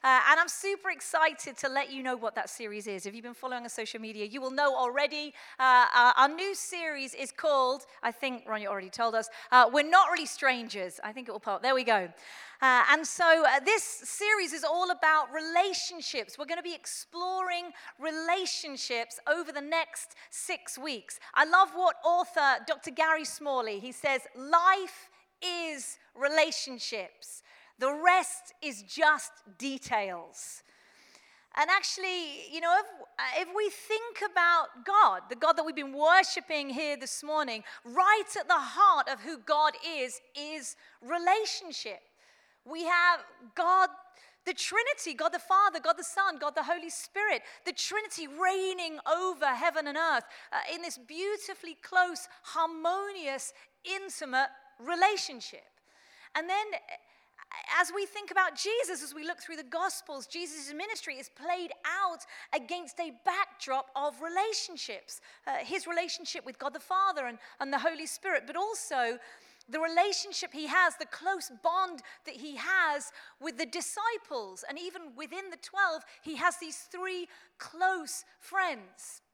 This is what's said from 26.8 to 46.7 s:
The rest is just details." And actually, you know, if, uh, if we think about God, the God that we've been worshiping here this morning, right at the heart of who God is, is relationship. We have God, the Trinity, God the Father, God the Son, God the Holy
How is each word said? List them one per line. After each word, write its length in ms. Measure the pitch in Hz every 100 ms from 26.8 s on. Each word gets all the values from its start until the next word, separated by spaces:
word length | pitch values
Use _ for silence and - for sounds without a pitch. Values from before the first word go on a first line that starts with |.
| - 220 180 _ - - _ - - _
The 160 | 262
rest 600 | 294 349 370 - - - _
is 200 | 302 208
just 480 | 196 - 311 294 - - - 185
details." 1040 | 269 269 - 226 202 175 160 - - - _ _ _ _ _ - _ _ _ -
And 140 | 311
actually, 800 | 392 392 - 370 359 320 277 208
you 80 | 320
know, 180 | 339 370
if, 80 | 427 359 - -
uh, 60 | 262 311
if 100 | 349 381
we 140 | 415
think 520 | - - 440 466 415 415
about 540 | 392 339 339 294 254
God, 380 | 240 403 311 185 -
the 60 | 240
God 160 | 311
that 100 | 330
we've 120 | 311 302
been 160 | 277
worshiping 760 | 277 302 370 - - - 302 277
here 280 | 262 302 285
this 260 | 262 -
morning, 400 | 294 302 269 220 - - 240
right 500 | 254 370 427 392 415
at 120 | -
the 40 |
heart 540 | 339 262 330 392 311 262
of 140 | 262
who 160 | 233 302
God 380 | 220 302 302 294 330 311
is, 220 | 254 - _ 285
is 400 | 294 311 247 - - _
relationship. 1000 | 240 339 339 427 427 - 359 - 226 185 _ _ _ _ _ _ 240
We 180 | 330
have 380 | 330 349 349 330 - - 247 -
God, 320 | 339 370 370 - - - - _ -
the 80 |
Trinity, 600 | - - 392 494 587 349 262
God 180 | 320
the 60 | 349
Father, 400 | - 381 403 320
God 180 | 311 339
the 60 |
Son, 340 | - - 392 302
God 160 | 294 294
the 60 |
Holy 280 | 277